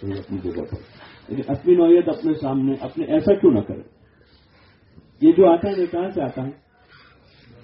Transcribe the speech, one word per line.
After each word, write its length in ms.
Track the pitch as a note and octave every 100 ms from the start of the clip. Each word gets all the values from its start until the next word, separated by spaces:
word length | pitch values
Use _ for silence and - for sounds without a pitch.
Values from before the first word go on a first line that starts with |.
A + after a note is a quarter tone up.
کہی 180 | G2 F#2+
اپنی 200 | - G2
جگہ 180 | F2+ E2+
پر، 140 | - - - - - - -
لیکن 140 | - -
اپنی 260 | - E3+
نوعیت 340 | F3 E3+ F3 D#3+
اپنے 260 | D3 D#3
سامنے، 400 | D3 C#3 C3+ C3+ C3+
اپنے 240 | B2+ -
ایسا 300 | - D#3 -
کیوں 180 | G3 -
نہ 80 | A2
کریں۔ 220 | - - - _ _ _ _ _ _ _ _ _ _ - _ -
یہ 120 | -
جو 200 | F4 F3+
آتا 160 | E4 G3+
ہے، 120 | F#3+
یہ 60 | F3
کہاں 200 | E3+ F#3+
سے 80 | F#3
آتا 240 | C3 - C3+
ہے؟ 40 | - _ _ _ _ _ _ _ _ _ -